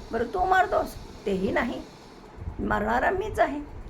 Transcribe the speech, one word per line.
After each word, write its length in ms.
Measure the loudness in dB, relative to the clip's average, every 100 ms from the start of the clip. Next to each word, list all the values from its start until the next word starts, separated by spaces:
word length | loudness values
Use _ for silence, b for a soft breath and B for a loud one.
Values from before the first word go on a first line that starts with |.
| -4
बरं, 220 | -2 0
तू 120 | 0 4
मारतोस 500 | 6 6 2 0 -4 -14 -8 -2
तेही 260 | 0 2
नाही, 300 | 2 0 -2 -8 -16 -18 -20 -18 -12 -10 -4
मारणारा 500 | 0 2 2 2 2
मीच 300 | 2 0 2
आहे, 200 | 2 2 -6 -10